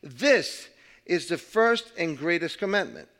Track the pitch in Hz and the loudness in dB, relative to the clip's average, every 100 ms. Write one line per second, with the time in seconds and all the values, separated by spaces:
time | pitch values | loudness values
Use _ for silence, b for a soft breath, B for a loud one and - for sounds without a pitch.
0 | 151 123 277 240 147 - - b b b | -18 0 4 4 2 -8 -16 b b b
1 | - 170 - 165 - 220 226 233 - - | -2 -2 0 -6 -2 2 4 2 -2 -4
2 | 165 143 151 170 170 - 202 202 185 64 | -4 -2 0 0 -2 -4 0 0 -2 -8
3 | 73 | -18